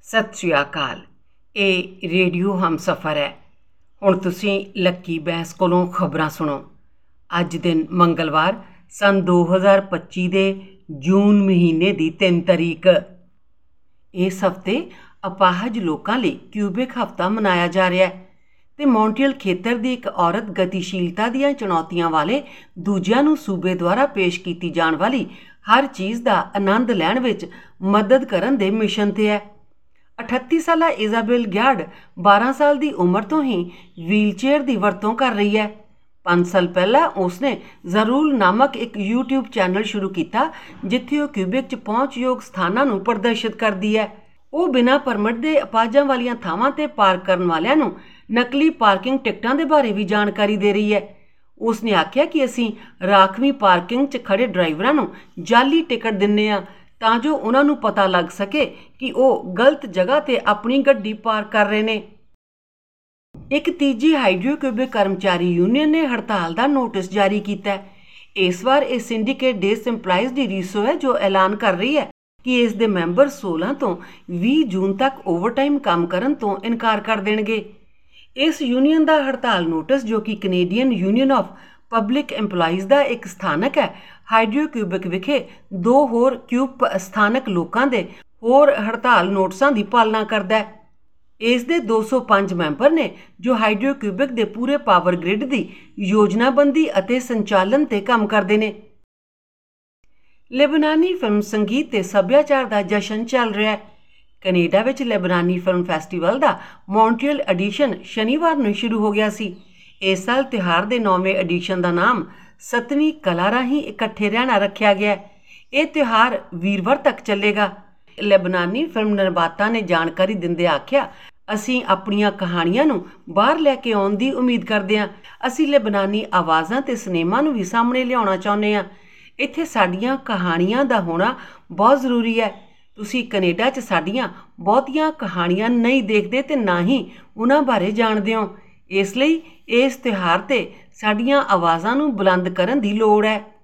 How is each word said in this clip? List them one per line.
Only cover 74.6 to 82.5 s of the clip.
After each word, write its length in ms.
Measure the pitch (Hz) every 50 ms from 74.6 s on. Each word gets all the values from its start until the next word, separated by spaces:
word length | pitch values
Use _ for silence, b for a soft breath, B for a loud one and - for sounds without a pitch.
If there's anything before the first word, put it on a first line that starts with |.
| 311
ਜੂਨ 320 | 233 180 185 185 196 196 196
ਤੱਕ 300 | 254 277 269 - - -
ਓਵਰਟਾਈਮ 520 | 170 170 180 233 240 269 269 294 294 285
ਕੰਮ 280 | - - 175 170 170 175
ਕਰਨ 260 | 175 180 226 269 294
ਤੋਂ 240 | 277 226 208 196 190 -
ਇਨਕਾਰ 340 | 233 233 226 - 226 220 208
ਕਰ 180 | 208 220 226 208
ਦੇਣਗੇ। 560 | 190 208 214 214 208 202 226 214 180 - - - - - b b b b b b b b - 254
ਇਸ 240 | 277 330 320 -
ਯੂਨੀਅਨ 440 | 311 247 240 254 269 294 311 320 311
ਦਾ 240 | 311 320 311 277 262
ਹੜਤਾਲ 400 | 262 247 - 240 220 180 175 160
ਨੋਟਿਸ, 340 | 165 160 156 - 262 277 240
ਜੋ 160 | 214 226 214
ਕਿ 160 | 214 220 214
ਕੈਨੇਡੀਅਨ 580 | 214 - 196 185 180 175 180 185 233 262 269 240
ਯੂਨੀਅਨ 400 | 185 180 190 208 240 269 269 269
of 120 | 240 190 277 B B B B B B B -
ਪਬਲਿਕ 420 | 233 226 214 202 247 285 294 -
ਇੰਪਲਾਈਜ਼ 560 | - - 214 196